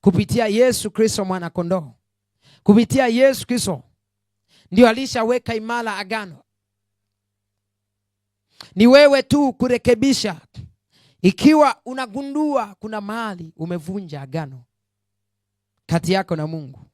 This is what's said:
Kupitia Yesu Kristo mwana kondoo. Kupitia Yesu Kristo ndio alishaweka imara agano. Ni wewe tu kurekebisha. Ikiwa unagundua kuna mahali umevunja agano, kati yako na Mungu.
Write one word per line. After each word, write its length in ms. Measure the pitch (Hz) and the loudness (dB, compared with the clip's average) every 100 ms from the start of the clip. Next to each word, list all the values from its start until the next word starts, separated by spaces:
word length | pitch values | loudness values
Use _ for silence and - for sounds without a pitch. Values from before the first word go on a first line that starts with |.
Kupitia 460 | - 180 208 240 226 | 2 0 -2 -2 0
Yesu 440 | 208 254 240 208 | 2 2 0 -6
Kristo 340 | - 220 208 | -2 -2 -2
mwana 260 | 190 185 170 | -6 -6 -8
kondoo. 440 | - 170 185 147 _ _ _ _ _ _ _ | -8 -4 -6 -6 _ _ _ _ _ _ _
Kupitia 440 | - 208 240 269 254 | 4 4 4 0 0
Yesu 380 | 233 269 269 - | 4 2 2 -6
Kristo 360 | 247 - 147 - _ _ _ _ _ _ _ _ | -6 -4 -8 -12 _ _ _ _ _ _ _ _
ndio 180 | 185 240 | 4 4
alishaweka 680 | 226 269 254 226 247 240 | 4 -6 -4 -2 -4 -4
imara 420 | 226 220 240 226 196 | -10 -6 -6 -6 -8
agano. 420 | 196 220 202 139 _ _ _ _ _ _ _ _ _ _ _ _ _ _ _ _ _ _ _ _ _ _ - | -8 -10 -10 -18 _ _ _ _ _ _ _ _ _ _ _ _ _ _ _ _ _ _ _ _ _ _ -16
Ni 120 | - 226 | 2 6
wewe 360 | 269 294 277 | 8 8 4
tu 300 | 254 294 285 | 2 0 0
kurekebisha. 880 | 220 254 247 - 233 269 269 214 160 _ - - _ _ _ _ _ | -2 -2 -2 0 0 2 0 -4 -10 _ -20 -20 _ _ _ _ _
Ikiwa 580 | 180 - 285 311 285 - | 0 4 4 6 2 0
unagundua 920 | - 262 254 208 277 277 302 269 214 | -10 -10 -10 -10 -8 -4 -2 -2 -6
kuna 260 | 196 214 220 | -12 -12 -10
mahali 520 | 202 226 220 185 160 _ | -10 -10 -10 -12 -16 _
umevunja 680 | 165 175 156 190 180 147 | -10 -8 -8 -12 -12 -16
agano, 420 | 135 151 147 131 120 _ _ _ _ _ _ _ _ _ _ _ _ | -10 -10 -10 -14 _ _ _ _ _ _ _ _ _ _ _ _ _
kati 200 | 165 165 | -4 -2
yako 240 | 190 185 160 | -4 -4 -8
na 100 | 151 | -8
Mungu. 340 | 160 139 135 _ | -10 -14 -20 _